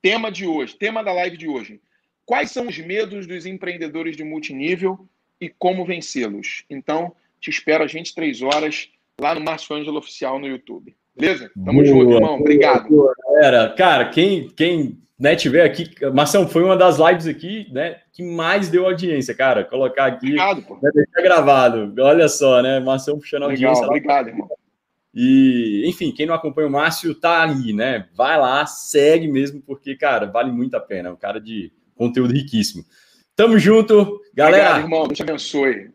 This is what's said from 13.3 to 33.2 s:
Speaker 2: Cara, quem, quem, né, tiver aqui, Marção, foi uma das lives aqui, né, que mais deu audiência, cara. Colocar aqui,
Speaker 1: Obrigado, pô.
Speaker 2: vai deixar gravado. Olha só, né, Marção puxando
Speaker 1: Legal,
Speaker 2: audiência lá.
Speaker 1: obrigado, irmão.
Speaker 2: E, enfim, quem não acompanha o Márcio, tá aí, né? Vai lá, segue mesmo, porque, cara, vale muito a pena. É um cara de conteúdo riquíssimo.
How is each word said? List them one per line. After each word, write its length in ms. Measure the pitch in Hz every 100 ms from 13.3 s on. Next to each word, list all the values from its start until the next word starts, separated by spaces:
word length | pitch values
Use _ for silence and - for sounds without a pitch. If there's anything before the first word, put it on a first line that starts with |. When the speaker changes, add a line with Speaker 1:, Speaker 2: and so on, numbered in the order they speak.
| 147 143 123 113 -
Speaker 2:
Cara, 340 | 185 143 120
quem, 400 | - 185 190 131
quem, 500 | - 160 170 135 - _ _
né, 160 | 139 170
tiver 280 | 143 143
aqui, 260 | 160 160 170 _ 139
Marção, 340 | 131 147 202 180
foi 160 | 165
uma 140 | 180 185
das 220 | 180 147
lives 260 | 160 180 160
aqui, 400 | - 165 220 202
né, 300 | 127 165 170 _
que 80 | _
mais 460 | 175 170 165 202 185
deu 160 | 175 185
audiência, 480 | 180 180 147 131
cara. 300 | - 135 117
Colocar 420 | 95 127 131 - 135
aqui, 220 | 123 127
Speaker 1:
Obrigado, 340 | 151 190 165
pô. 120 | - -
Speaker 2:
vai 160 | 143
deixar 300 | 147 139 -
gravado. 720 | 180 170 143 135 123 117 104 107
Olha 280 | 135 151 156
só, 340 | - 139 123
né, 180 | 127 135
Marção 380 | 127 135 135 147
puxando 300 | - 147 143
Speaker 1:
Legal, 40 |
Speaker 2:
audiência 300 | 139 131 127
lá. 40 | 180
Speaker 1:
obrigado, 400 | 294 294 143 226
irmão. 220 | 226 - - _ _ _ _ _ -
Speaker 2:
E, 680 | 123 131 131 123 113 101 143
enfim, 240 | 185 165
quem 160 | 120 151
não 80 | 165
acompanha 320 | 156 135 151
o 40 |
Márcio, 440 | 139 160 160 165 156
tá 280 | 170 170
aí, 300 | 160 139 120
né? 340 | 104 127 120 95
Vai 240 | - 131 156
lá, 280 | 131 139 147
segue 600 | - - 147 147 165 160
mesmo, 320 | 135 139 143
porque, 360 | - 139 139 135
cara, 320 | 147 120 104
vale 240 | 110 131
muito 240 | 120 127 120
a 40 |
pena. 300 | - 95 90
É 20 |
um 40 | 87
cara 260 | 101 107
de 300 | 110 110 85 _ _ _
conteúdo 360 | 120 123 123
riquíssimo. 520 | 135 139 113 101 87 - _ _ _